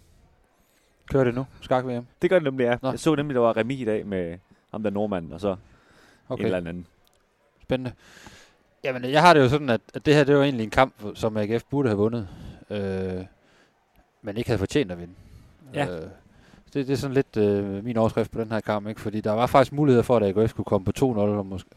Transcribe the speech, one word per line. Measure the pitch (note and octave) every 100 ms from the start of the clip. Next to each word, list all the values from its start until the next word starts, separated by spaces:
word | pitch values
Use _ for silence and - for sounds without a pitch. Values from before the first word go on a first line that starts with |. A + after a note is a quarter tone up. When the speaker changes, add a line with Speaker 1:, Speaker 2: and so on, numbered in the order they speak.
| _ _ _ _ _ _ _ _ _ _ -
Speaker 1:
Kører | C3+
det | B2
nu? | A#2+ C3+ -
skak-V | - B2+ B2+ A#2+
M? | B2 -
Speaker 2:
Det | F3
gør | F3+
det |
nemlig, | D3 C3
ja. | A#2+ A#2+
Speaker 1:
Nå. | C3
Speaker 2:
Jeg | A#2+
så | E3
nemlig, | D3 D3
der | B2
var | A#2 A2
remis | A2+ C3+
i |
dag | A2+ G#2+ G#2
med | F#2+ E2+ F2 _ _ _
ham | G#2+
der | G#2+
nordmanden, | G2+ G#2 F#2+ D#2+
og | E2
så | G2+ F#2+ - _ _ _ _ _ -
Speaker 1:
Okay. | B2+
Speaker 2:
en |
eller | G#2+ F#2
anden. | E2+ F2 F2 _ _ _ _ _ _ _
Speaker 1:
Spændende. | - B2+ B2+ - - - - - - _ _ _
Jamen, | C#3 B2+
jeg | B2+ D3
har | F3
det | D#3
jo | B2+
sådan, | D3 C#3+
at, | A2+ _
at | B2+ D#3
det |
her, | D3
det | C3+ C#3+
var |
egentlig | C#3+ B2
en | G#2+
kamp, | - C3 - G#2
som | - A2+ G#2+
A |
G | G#2 A#2
F | -
burde | C#3 C3
have | G2+
vundet, | G#2+ A#2 F#2+ - - - -
øh, | G#2 G2 F#2+ F#2+ F#2 F#2+ _ _ _ _ _ _ _ _ _
men | A2 G2+
ikke | A#2+
havde | G#2+
fortjent | F#2+ D3 G#2
at | F2
vinde. | F2 F#2 - - - _ C3+
Speaker 2:
Ja. | D3 C#3
Speaker 1:
Øh, | E2+ F2 - _ _ _ - _
det, | C#3+ C3
det |
er | C3
sådan | C#3
lidt, | C3 - A2
øh, | G#2 G2+ G2+ G2
min | A#2 A2+
overskrift | A2 - G#2+
på | -
den | A2+
her | A2
kamp, | - G#2+ G#2
ikke? | G#2
Fordi | A2+ G#2+
der | G#2+
var | G#2+ B2
faktisk | C#3+ B2+
muligheder | C#3 D3+ A#2+
for, | A2 A#2+
at |
A | G2+ G2
G | A2+
F |
kunne | -
komme | G2+ G#2
på | F#2+
to | - C3+
nul, | G#2+ G#2
og | G#2 G2
mås-, | F#2+ -